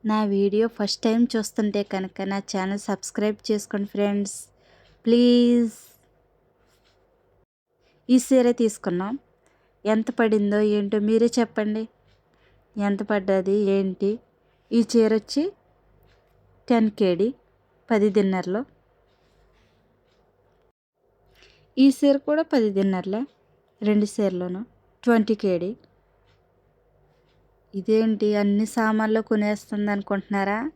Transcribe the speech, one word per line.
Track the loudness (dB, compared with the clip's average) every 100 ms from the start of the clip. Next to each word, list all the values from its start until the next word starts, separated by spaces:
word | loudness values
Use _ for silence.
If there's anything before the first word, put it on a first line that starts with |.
నా | 0 0 0 0
వీడియో | 2 2 0 -2
ఫస్ట్ | -6 -2
టైమ్ | 0 2 2
చూస్తుంటే | 0 -4 -4 -2 -2 -4
కనుక | -6 -8 -8 -6
నా | -6 -6
ఛానల్ | -6 -4 -6 -6
సబ్స్క్రైబ్ | -6 -6 -2 -2 -4 -4
చేసుకోండి | -4 -4 -8 -6
ఫ్రెండ్స్, | -2 -2 -2 -6 -10 -18 _ _ _ _ _ 2
ప్లీజ్. | 4 6 6 4 4 0 -4 -20 _ _ _ _ _ _ _ _ _ _ _ _ _ _ _ _ _ _ _ _ _ 0
ఈ | 0 4
చీర | 2 2 2
తీసుకున్నాం. | -2 -2 -6 -6 -6 -10 _ _ _ _ _ _ -2
ఎంత | -2 -2 -2
పడిందో | 0 2 0 0 0 0
ఏంటో | -2 -2 0
మీరే | 2 2 0
చెప్పండి. | -2 -2 -4 -6 -8 _ _ _ _ _ _ _ _ -6
ఎంత | -4 -2 -2
పడ్డది | -4 0 -2 0 0 2 0
ఏంటి? | -2 -2 -4 -4 _ _ _ _ _
ఈ | 0 2
చీర | 2 4 2
వచ్చి | -2 -4 -4 -6 _ _ _ _ _ _ _ _ _ _ -2
టెన్ | 2 2 2
కేడీ, | 0 2 -2 -2 _ _ _ _ _
పది | 2 2 2
దిన్నర్లు. | 0 -2 -4 -6 -8 _ _ _ _ _ _ _ _ _ _ _ _ _ _ _ _ _ _ _ _ _ _ _ _ _ _ _ -20 _ _ 4
ఈ | 4 4
చీర | 2 2 0
కూడా | -2 0
పది | 0 0 0
దిన్నర్లే, | 0 -2 -4 -6 -8 _ _ _ _ _
రెండు | 0 0 0 0
చీరలోను | -2 -2 -8 -8 -12 _ _ _
ట్వంటీ | 2 2 2 0
కేడీ. | 0 -2 -4 -10 _ _ _ _ _ _ _ _ _ _ _ _ _ _ _ _ _ _ _
ఇదేంటి | -10 0 2 2 0 0 2
అన్ని | 2 2 0
సామాన్లు | 0 0 0 0 -2 0
కొనేస్తుంది | -2 0 -4 -6 -6 -2
అనుకుంటున్నారా? | -4 -4 -6 -4 -2 -2 -2 -6